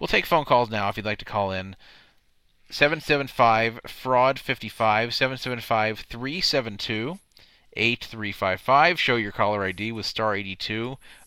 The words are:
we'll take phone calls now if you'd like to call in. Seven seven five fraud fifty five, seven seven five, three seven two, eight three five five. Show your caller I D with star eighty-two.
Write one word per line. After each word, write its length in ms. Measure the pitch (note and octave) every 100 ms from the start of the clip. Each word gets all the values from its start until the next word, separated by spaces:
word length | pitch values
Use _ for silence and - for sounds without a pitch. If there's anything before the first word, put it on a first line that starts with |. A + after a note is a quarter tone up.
we'll 80 | -
take 180 | G#3 -
phone 180 | E3
calls 240 | C#3 B2 A2+
now 200 | A2 G2+
if 80 | G#2+
you'd 100 | G#2
like 120 | G#2
to 60 |
call 280 | - G#2+ G2
in. 240 | F#2 F#2+ - - - _ _ _ _ _ _ -
Seven 300 | - D3 D#3+
seven 240 | - D3 C3+
five 520 | - A#2 A2 A2+ A#2 -
fraud 520 | - B2+ B2+ C3 C3+
fifty 320 | - B2+ A2
five, 420 | - A2+ G#2+ A#2
seven 240 | - C3 C3
seven 240 | C3 A#2+
five, 400 | - A2 A2 G#2+
three 400 | - A#2 C3 F3
seven 380 | - C#3+ A2+ G2+
two, 400 | - A2 C3 F#3+ _ _ - _ _
eight 280 | - A#2 A#2+
three 300 | - A2+ G#2
five 300 | - G2 F#2
five. 360 | - C#3 E3+ -
Show 180 | - A#2+
your 140 | G#2
caller 320 | A2 G#2 G#2
I 100 | F#2+
D 200 | F2+ A2
with 140 | A2+ -
star 280 | - A2
eighty-two. 640 | G2+ G2 F#2+ - A2 A#2+ C3+ - -